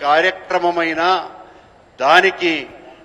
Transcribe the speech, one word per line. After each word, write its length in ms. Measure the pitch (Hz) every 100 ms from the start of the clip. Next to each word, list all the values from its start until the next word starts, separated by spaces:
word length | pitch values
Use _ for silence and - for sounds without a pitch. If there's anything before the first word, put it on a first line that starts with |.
| 147
కార్యక్రమమైనా 1040 | 156 180 185 - 180 175 170 165 160 170 185 - - - - - _ _ -
దానికి 560 | 131 170 190 185 175 156 127 - - -